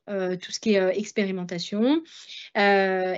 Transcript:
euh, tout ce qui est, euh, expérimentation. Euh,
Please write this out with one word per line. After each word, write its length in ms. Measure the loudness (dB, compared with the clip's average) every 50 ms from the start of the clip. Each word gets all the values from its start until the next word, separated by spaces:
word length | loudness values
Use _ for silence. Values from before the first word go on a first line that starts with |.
| _ -8
euh, 260 | -4 -4 -2 -2 -4
tout 160 | -6 -6 -10
ce 80 | -12 -4
qui 140 | 0 2 4
est, 60 | 4
euh, 100 | 4 2
expérimentation. 1120 | 0 -2 -4 -4 -2 -2 -2 -2 -2 -6 -6 -8 -8 -8 -8 -6 -2 0 2 2 2 2 0 -6 -14 -20 -20 -20 -18 -18 -18 -6 -2
Euh, 560 | 2 4 4 6 4 4 2 0 0 0 -2 -4